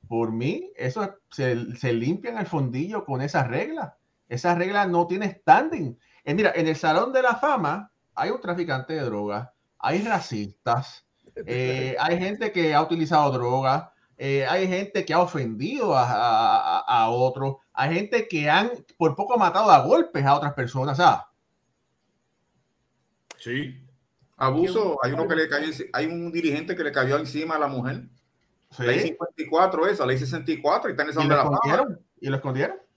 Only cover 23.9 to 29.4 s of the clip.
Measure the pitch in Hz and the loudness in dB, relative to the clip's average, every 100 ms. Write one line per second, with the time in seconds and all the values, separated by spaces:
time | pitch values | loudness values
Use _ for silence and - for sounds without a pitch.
23.9 | _ _ _ _ _ 135 139 185 220 202 | _ _ _ _ _ 0 2 2 2 0
24.9 | 143 127 147 180 160 160 147 156 131 - | 0 -2 -2 0 0 2 0 -2 -6 -6
25.9 | - 156 170 170 165 160 147 160 175 151 | -4 -4 -4 -6 -2 -2 -2 -4 -4 -2
26.9 | 139 131 147 151 143 160 160 143 131 127 | 0 2 0 -2 -6 -4 -2 -2 -2 -6
27.9 | - - _ _ _ _ _ _ - 123 | -8 -12 _ _ _ _ _ _ -4 0
28.9 | 131 165 - 175 - | 2 0 -4 -10 -10